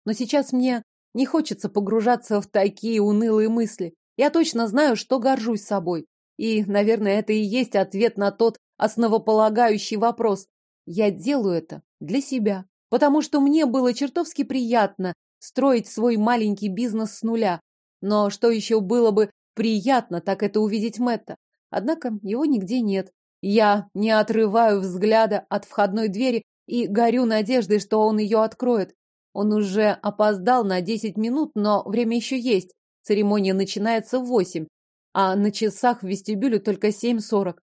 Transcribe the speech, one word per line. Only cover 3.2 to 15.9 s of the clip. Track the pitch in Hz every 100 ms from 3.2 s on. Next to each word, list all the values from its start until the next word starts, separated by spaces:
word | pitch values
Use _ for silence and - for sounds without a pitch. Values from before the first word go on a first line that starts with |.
| 226 214 220
мысли. | 233 214 - 170 - _ -
Я | 285
точно | 330 320 233 226
знаю, | 247 294
что | 214 - 254
горжусь | 262 262 226 208
собой. | - 196 170 180 - _ _ -
И, | 226 220
наверное, | 196 202 208 226 208 208
это | 214
и | 214
есть | 208 254 240 196
ответ | 190 196 226 202
на | 202
тот | 202 226 - _ -
основополагающий | 214 226 233 220 220 214 220 214 233 208 - 214
вопрос. | 233 233 226 196 - _ _ _
Я | - 175 208
делаю | 160 214 285 196 170
это | - 147 _ -
для | 156 262
себя, | - 254 208 190 - _ -
потому | 214 294 302
что | 302 294
мне | 277 311
было | 285 262 247
чертовски | 240 277 349 339 -
приятно | - 262 233 233 196 - 185 - _ _
строить | - 254 277 233
свой | -